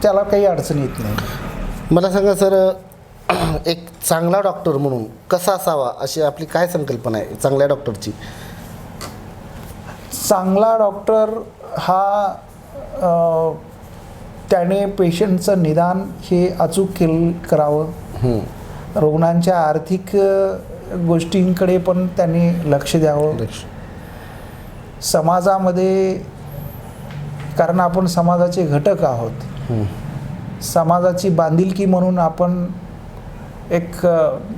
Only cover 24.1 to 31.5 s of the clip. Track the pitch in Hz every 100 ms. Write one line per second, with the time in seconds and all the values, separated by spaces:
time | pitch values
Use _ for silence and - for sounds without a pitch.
24.1 | - - - - - - - - - -
25.1 | 175 160 180 185 190 185 180 190 190 190
26.1 | 185 - - - - - - - - -
27.1 | - - - - - 165 180 175 180 185
28.1 | 175 170 175 175 180 160 143 - - 156
29.1 | 120 117 - - - - 113 98 - -
30.1 | - - - - - - 175 160 175 180
31.1 | 180 190 165 160